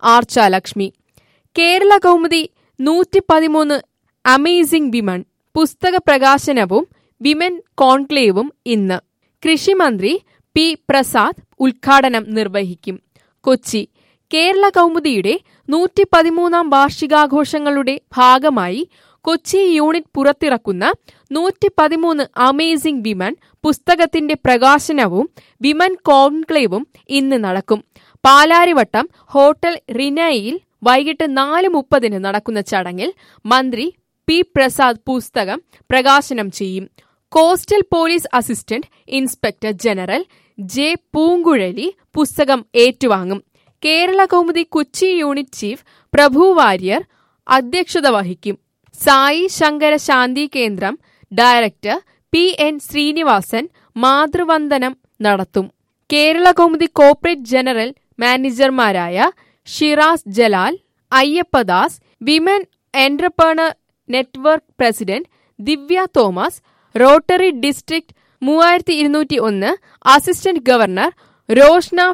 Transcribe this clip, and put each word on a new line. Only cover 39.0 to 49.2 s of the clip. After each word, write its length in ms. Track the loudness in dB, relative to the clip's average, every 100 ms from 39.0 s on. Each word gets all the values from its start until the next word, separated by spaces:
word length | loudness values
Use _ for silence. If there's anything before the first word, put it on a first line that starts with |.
| -10
ഇൻസ്പെക്ടർ 640 | -6 -6 -6 -8 -6 -8 -4
ജനറൽ 460 | -4 -4 -6 -6 -8 _ _ -18
ജെ 300 | -10 -4 -4 -4 _
പൂങ്കുഴലി 800 | -2 0 0 0 0 -2 -6 -10 -10 _
പുസ്തകം 480 | -6 -4 -2 0 -2 0
ഏറ്റുവാങ്ങും. 640 | 2 2 2 -2 -2 -4 -10 -12 _ _ _
കേരള 380 | -2 0 0 0
കൗമുദി 380 | 2 0 0 -4
കൊച്ചി 440 | -4 -4 -4 -2 -2
യൂണിറ്റ് 380 | -2 -4 -6 -10
ചീഫ് 300 | -10 -10 -10 _ _ _
പ്രഭു 320 | 2 4 4 4
വാര്യർ 500 | 4 2 0 -2 -4 -6 _ _ _ -2
അധ്യക്ഷത 600 | 0 0 -4 -4 -2 0
വഹിക്കും. 480 | 0 -2 -8 -10 -12 _ _ _ -4
സായി 440 | 2 4